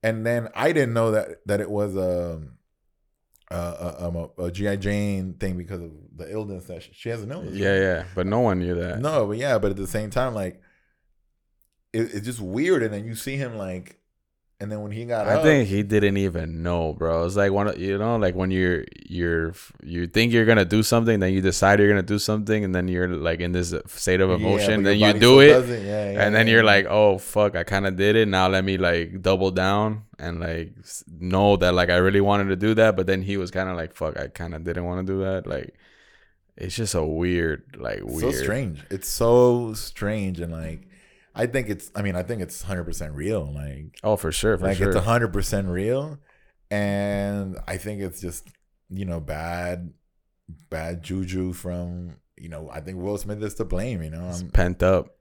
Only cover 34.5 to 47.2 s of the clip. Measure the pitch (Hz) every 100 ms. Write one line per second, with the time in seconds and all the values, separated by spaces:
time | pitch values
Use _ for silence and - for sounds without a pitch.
34.5 | 80 85 85 87 92 92 95 95 95 87
35.5 | 71 - _ _ _ _ _ _ _ _
36.5 | - 92 85 110 90 78 80 87 87 82
37.5 | 73 - - 62 50 50 71 117 65 69
38.5 | 117 120 73 - 95 - - 117 123 123
39.5 | 120 117 110 - - 101 107 98 87 85
40.5 | 82 80 80 - _ _ _ _ - 120
41.5 | 131 107 98 - - 101 90 92 117 87
42.5 | - 92 95 82 - 76 71 87 107 71
43.5 | 71 71 67 78 - 107 104 82 78 107
44.5 | 104 92 95 98 95 92 117 113 90 92
45.5 | 98 95 87 104 131 151 143 _ _ _
46.5 | _ _ 104 101 101 101 101